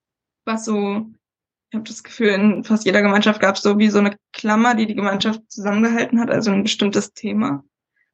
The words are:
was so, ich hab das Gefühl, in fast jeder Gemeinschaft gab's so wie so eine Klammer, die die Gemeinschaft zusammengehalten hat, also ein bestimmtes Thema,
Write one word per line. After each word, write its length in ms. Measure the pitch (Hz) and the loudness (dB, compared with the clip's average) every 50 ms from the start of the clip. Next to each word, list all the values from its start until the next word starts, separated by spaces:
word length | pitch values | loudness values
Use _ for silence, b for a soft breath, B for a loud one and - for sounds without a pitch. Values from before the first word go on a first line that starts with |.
| _ _ _ _ _ _ _ _ - | _ _ _ _ _ _ _ _ -8
was 200 | 226 220 220 220 | -6 -6 -6 -4
so, 440 | 220 214 202 202 202 202 214 220 - - _ _ _ _ _ _ _ _ _ _ _ | -4 -4 -2 -2 -4 -4 -6 -8 -10 -14 _ _ _ _ _ _ _ _ _ _ _
ich 60 | - 220 | -10 -10
hab 80 | 220 | -10
das 180 | - - - - | -10 -16 -18 -18
Gefühl, 260 | - - - 233 208 | -14 -6 0 0 2
in 340 | 196 196 208 214 190 175 - | 2 4 2 2 2 0 -2
fast 200 | - 220 214 - | -2 -2 0 0
jeder 160 | 190 190 208 | 2 2 2
Gemeinschaft 380 | 202 202 196 208 208 220 208 - | 2 4 2 2 2 2 0 2
gab's 220 | 190 190 196 - | 2 0 0 2
so 160 | - 208 202 208 | 0 0 2 4
wie 100 | 214 214 | 4 4
so 100 | 202 208 | 4 4
eine 180 | 202 202 208 - _ _ - | 2 2 0 -4 _ _ -14
Klammer, 420 | - - 214 214 220 233 247 240 | -8 -2 0 2 2 2 2 2
die 120 | 220 220 214 | 2 0 -2
die 80 | 208 | -2
Gemeinschaft 440 | 202 202 196 196 196 - 220 220 - - - | -4 -2 -2 -2 0 -2 -2 -2 -4 -8 -16
zusammengehalten 720 | - 214 196 202 202 208 226 233 233 233 262 254 - 233 | -12 -8 -4 -2 0 2 2 2 2 0 -2 0 0 0
hat, 100 | 233 - | 0 0
also 220 | - - 226 202 | 0 0 0 0
ein 120 | 196 196 202 | 0 0 0
bestimmtes 500 | 214 - - 208 202 208 208 202 - _ | -2 -2 -2 -2 0 0 -2 -4 -4 _
Thema, 500 | - - 202 208 208 110 - 143 - - _ _ _ _ _ _ _ _ _ | -10 -8 -4 -2 -2 -2 -2 -4 -6 -10 _ _ _ _ _ _ _ _ _